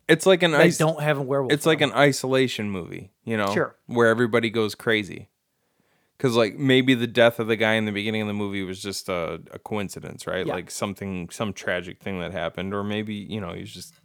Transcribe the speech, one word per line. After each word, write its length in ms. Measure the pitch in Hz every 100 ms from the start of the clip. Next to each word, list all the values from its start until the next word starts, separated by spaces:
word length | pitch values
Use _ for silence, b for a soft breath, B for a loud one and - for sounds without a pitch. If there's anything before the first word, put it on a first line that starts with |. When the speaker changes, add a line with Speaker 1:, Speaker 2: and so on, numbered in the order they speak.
| -
Speaker 1:
it's 200 | 160 190
like 160 | 185
an 80 | 175
Speaker 2:
that 160 | 147 170
Speaker 1:
is-, 100 | 165
Speaker 2:
don't 240 | 160 160
have 160 | 147 143
a 40 |
werewolf 280 | 131 139 127
Speaker 1:
it's 140 | 147 160
Speaker 2:
in 40 |
Speaker 1:
like 80 | 160
Speaker 2:
them. 100 | 143
Speaker 1:
an 60 | 110
isolation 720 | 143 135 131 131 131 - 104
movie, 420 | 95 92 92 92 _
you 120 | - 110
know, 160 | 98
Speaker 2:
Sure. 240 | 104 131 - -
Speaker 1:
where 200 | 120 117
everybody 420 | 113 120 117 113
goes 240 | 110 107 -
crazy. 540 | - 110 95 - - _ _ _ _ _ _ _ _ _
'Cause, 160 | 135 117
like, 180 | 110 -
maybe 360 | 135 131 131
the 140 | 123 120
death 320 | 113 117 117
of 80 | 110
the 80 | 110
guy 160 | 110
in 120 | 110 107
the 60 |
beginning 300 | 101 104 110
of 60 | 107
the 60 |
movie 300 | 104 104 98
was 180 | 92 92
just 280 | 101 95 -
a, 320 | 90 80 82 -
a 80 | -
coincidence, 680 | - 107 95 - 78 73 -
right? 180 | 87 82
Speaker 2:
Yeah. 60 |
Speaker 1:
Like, 160 | 90 82
something, 580 | - 107 98 98 92 87
some 220 | - 110
tragic 480 | 95 - 90 90 -
thing 200 | - 95
that 100 | 85
happened, 420 | 90 85 - 95
or 100 | 101 101
maybe, 300 | 104 107 104
you 260 | 98 107
know, 100 | 92
he 80 | 92
was 120 | 104
just 220 | 95 - _